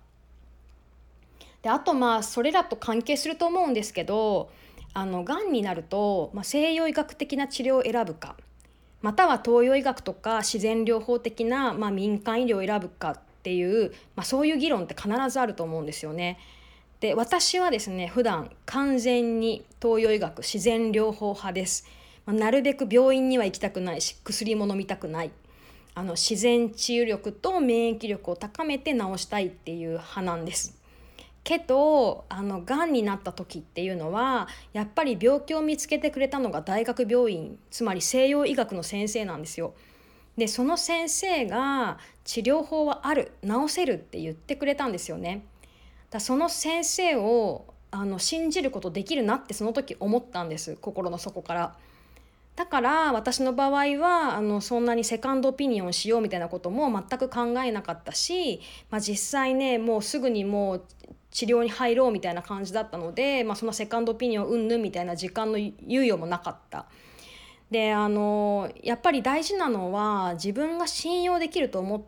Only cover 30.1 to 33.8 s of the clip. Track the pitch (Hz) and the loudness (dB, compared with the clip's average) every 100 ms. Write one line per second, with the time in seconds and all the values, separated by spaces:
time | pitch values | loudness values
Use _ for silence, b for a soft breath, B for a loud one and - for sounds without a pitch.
30.1 | - 185 170 165 - - - B B B | -6 -4 -4 -4 -6 -6 -10 B B B
31.1 | B B B - 330 330 262 302 302 220 | B B B -2 -2 2 4 6 6 4
32.1 | - - 190 202 190 175 277 339 262 208 | 0 -8 -8 -6 -6 -4 -2 2 2 0
33.1 | 196 185 180 180 165 - - | -2 -6 -10 -12 -14 -12 -6